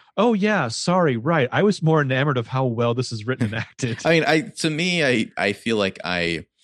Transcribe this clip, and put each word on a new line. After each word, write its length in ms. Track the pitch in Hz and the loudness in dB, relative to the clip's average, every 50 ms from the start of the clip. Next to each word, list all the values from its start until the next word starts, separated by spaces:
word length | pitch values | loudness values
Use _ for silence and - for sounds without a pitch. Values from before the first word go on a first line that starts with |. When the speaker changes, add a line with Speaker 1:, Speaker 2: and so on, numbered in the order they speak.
| _ _ - | _ _ -2
Speaker 1:
"Oh, 160 | - 214 247 226 | 0 2 2 2
yeah, 360 | 190 202 214 214 185 131 113 | 2 2 0 0 0 0 -2
sorry, 480 | 113 - - 175 175 185 175 147 123 113 | -4 -4 0 0 2 4 4 2 2 0
right." 320 | 117 156 170 156 120 - | 0 0 0 2 2 0
I 120 | - 139 190 | 2 2 2
was 180 | 214 185 - 160 | 2 2 2 2
more 180 | 160 160 156 | 2 4 4
enamored 360 | 143 131 131 131 143 151 135 123 | 2 2 0 0 0 0 0 -2
of 100 | 113 - | -2 -4
how 160 | 127 131 135 | -2 -2 -2
well 280 | 123 113 117 117 120 117 | 0 0 0 0 0 0
this 180 | 127 120 - | -2 -4 -4
is 140 | 113 107 104 120 | -6 -8 -6 -6
written 200 | 131 - 120 104 | -4 -2 -2 -4
and 80 | 110 | -4
Speaker 2:
<laughs> 20 | 113 | -6
Speaker 1:
acted. 400 | 107 - - - 131 117 113 - - | -8 -10 -10 -6 -6 -6 -4 -2 0
Speaker 2:
I 40 | 156 | 2
mean, 120 | 170 160 147 | 2 2 4
I, 160 | - 156 160 - - - - | 2 2 0 0 -4 -6 -4
to 100 | - 160 | -4 -2
me, 340 | 151 147 175 185 175 170 147 | -2 -2 -2 0 0 0 2
I, 260 | 131 123 110 113 - _ - | 2 2 0 0 -2 _ -2
I 140 | 95 101 | -2 -2
feel 240 | 101 - - 117 113 | -2 -2 -2 -2 0
like 240 | 107 98 95 - - - | 0 0 -2 -4 -6 -6
I, 400 | 87 90 87 87 85 82 78 - _ _ _ | -4 -2 -2 -2 -2 -2 -4 -6 _ _ _